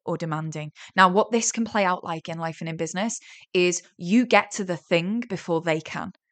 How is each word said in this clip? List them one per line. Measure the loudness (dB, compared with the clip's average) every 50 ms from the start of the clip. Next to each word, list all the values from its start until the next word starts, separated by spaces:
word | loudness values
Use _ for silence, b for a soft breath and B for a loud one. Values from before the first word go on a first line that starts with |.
| _
or | -6 -4 -4
demanding. | -4 -4 -4 -4 -4 -6 -8 -8 -10 -12 -14 B B B B
Now, | 6 6 6
what | 6 4 2 2
this | 2 0 0 0
can | -2 -2 -2
play | -2 0 2 2
out | 2 2 0 -4
like | -6 -8 -8 -8 -10
in | -8 -6
life | -6 -6 -6 -6
and | -8 -8
in | -6
business | -4 -6 -4 -4 -2 -4 -4 -4 -8 B B B B B B B
is | 4 4 4 2 0 -4 _ _
you | -10 -2 2 4 4 4
get | 6 4 4 4 2 -2
to | -6 -4
the | -4 -6
thing | -6 -2 0 0 0 2 0 -2 -4 -4 -4
before | -6 -8 -4 -2 -2 0 0
they | 0 -2 -2
can. | -4 -6 -10 -10 -10 -10 -12 _ _ b